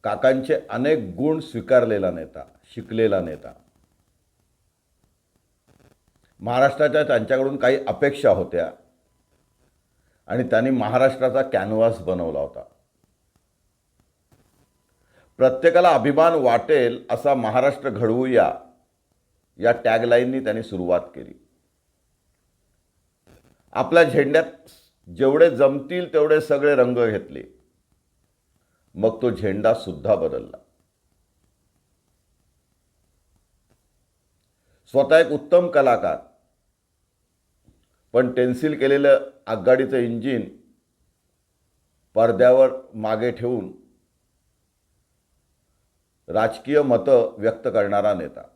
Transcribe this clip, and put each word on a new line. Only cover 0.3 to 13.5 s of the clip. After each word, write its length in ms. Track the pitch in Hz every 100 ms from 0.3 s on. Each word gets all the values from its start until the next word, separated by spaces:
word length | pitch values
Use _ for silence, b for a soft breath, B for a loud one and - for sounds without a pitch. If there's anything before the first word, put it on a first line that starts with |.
| 131 135 151 -
अनेक 300 | 110 139 156 98 85
गुण 220 | 143 156
स्वीकारलेला 720 | - 113 - 127 117 104 95
नेता, 320 | 85 78 - 67 _ _ -
शिकलेला 440 | 92 113 110 98
नेता. 320 | 85 76 62 - _ _ _ _ _ _ _ _ _ _ _ _ _ _ _ _ _ _ _ _ _ _ _ _ _ _ _ _
महाराष्ट्राच्या 640 | 107 123 139 - 151 151
त्यांच्याकडून 540 | 147 120 110 131 135 139
काही 200 | 123 135 -
अपेक्षा 420 | - 147 139 131
होत्या 420 | 95 85 87 80 - _ _ _ _ _ _ _ _ _ _ _ _ _ _ -
आणि 160 | 117
त्यांनी 260 | 127 113 127
महाराष्ट्राचा 720 | 131 107 123 131 - 127 131
कॅनव्हास 580 | 131 110 101 110 113 98
बनवला 400 | 87 90 82 71
होता. 240 | 71 - - _ _ _ _ _ _ _ _